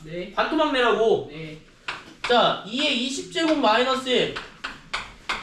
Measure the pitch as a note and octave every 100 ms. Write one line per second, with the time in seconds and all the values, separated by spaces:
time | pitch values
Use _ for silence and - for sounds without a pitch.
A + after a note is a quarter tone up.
0 | D#3 E3+ G3+ - A3 D#4 D4+ C4 A#3+ G#3
1 | A3+ - - D3+ D#3+ D#3 - - - -
2 | - - - A#3+ F3 E3+ F#3 A#3+ D4 B3
3 | C4 F4+ F#4 E4+ D#4+ D4+ A#3 A3 B3+ B3+
4 | B3+ B3 - - - - - - - -
5 | - - - -